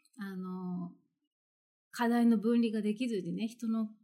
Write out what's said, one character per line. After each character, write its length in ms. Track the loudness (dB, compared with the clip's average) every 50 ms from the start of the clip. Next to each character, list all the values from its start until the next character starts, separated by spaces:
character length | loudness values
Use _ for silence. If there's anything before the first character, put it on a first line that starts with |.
| _ _ _ -14
あ 180 | -12 -10 -8
の、 560 | -8 -8 -8 -8 -8 -6 -6 -6 -6 -6 -8 -12 _ _ _ _ _ _ _ _ _ _ _ _ _ _ _ _ _ _ _
課 200 | -4 -2 0 2
題 160 | 4 4 6
の 100 | 6 4
分 240 | 4 4 4 4 4
離 100 | 4 2
が 120 | 2 0 0
で 120 | -2 -2
き 140 | -2 -2 -2
ず 140 | -2 -4 -4
に 100 | -4 -4
ね、 160 | -4 -4 -6
人 180 | -6 -6 -4
の 220 | -2 -2 -2 -2 -4 -6 _